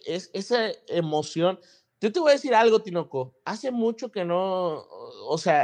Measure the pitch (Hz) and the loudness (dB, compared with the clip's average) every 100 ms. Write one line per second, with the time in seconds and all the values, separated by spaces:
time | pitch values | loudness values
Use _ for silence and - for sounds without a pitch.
0 | - 170 - 190 196 240 220 202 - 170 | -8 -8 -8 -8 -2 0 -2 -6 -4 -2
1 | 160 151 151 160 175 190 _ _ _ - | 0 -2 -2 0 0 0 _ _ _ -4
2 | 214 349 302 277 285 220 226 220 214 170 | -2 2 4 4 4 4 6 4 0 -6
3 | 151 135 127 _ 160 214 269 240 226 226 | -4 -6 -8 _ -10 -8 -4 -2 -2 -2
4 | 247 202 175 175 190 185 175 147 - 92 | -8 -6 -2 -2 -2 -2 -2 -4 -10 -18
5 | 120 135 131 165 180 151 | -16 -10 -4 0 2 2